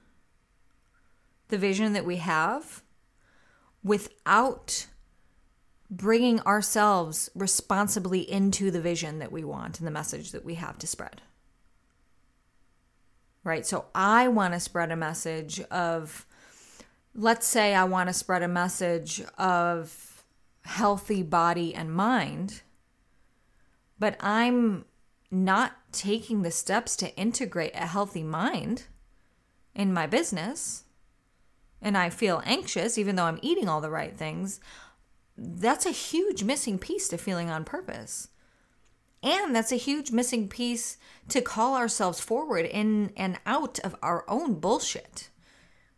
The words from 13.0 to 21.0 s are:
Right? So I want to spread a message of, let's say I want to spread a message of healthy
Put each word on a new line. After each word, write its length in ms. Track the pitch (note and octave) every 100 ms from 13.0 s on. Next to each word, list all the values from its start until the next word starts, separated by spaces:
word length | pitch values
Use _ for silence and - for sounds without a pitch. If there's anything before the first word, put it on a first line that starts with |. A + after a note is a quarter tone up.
| _ _ _ _
Right? 200 | F3+ D#3+
So 220 | - F#3 -
I 340 | - G3 A3+ B3+
want 280 | A3 F#3 F3
to 40 |
spread 320 | - F3 E3
a 40 | E3
message 640 | D#3 E3 E3 D#3+ D#3 E3 -
of, 560 | F3+ E3+ E3 D#3 - - - - - - - - _ _
let's 320 | - A3+ A#3 -
say 300 | A#3 G#3 F#3+
I 80 |
want 260 | F#3 F#3 F3+
to 40 |
spread 280 | F3+ - F3+
a 60 | F3
message 720 | F3 F#3 - F3+ E3+ D#3 F3 - -
of 880 | F#3 F3 F3 E3+ D#3+ - - - _ _ _ _
healthy 580 | - F#3+ G#3 G3